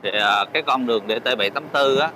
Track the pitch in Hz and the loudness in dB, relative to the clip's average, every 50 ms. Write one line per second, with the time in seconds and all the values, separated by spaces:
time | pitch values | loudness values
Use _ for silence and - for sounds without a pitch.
0 | - 104 95 107 104 104 104 104 101 101 - 156 151 - 127 131 127 120 117 110 | -6 -2 -2 0 2 2 2 2 0 0 -2 -4 0 0 0 0 0 0 0 -2
1 | 98 104 110 117 120 127 127 110 101 101 101 139 156 147 - 143 143 139 135 135 | 0 -2 -4 -2 0 -2 -2 0 0 -2 -2 -4 -8 -2 0 2 2 4 4 2
2 | 147 160 160 | 0 -2 -4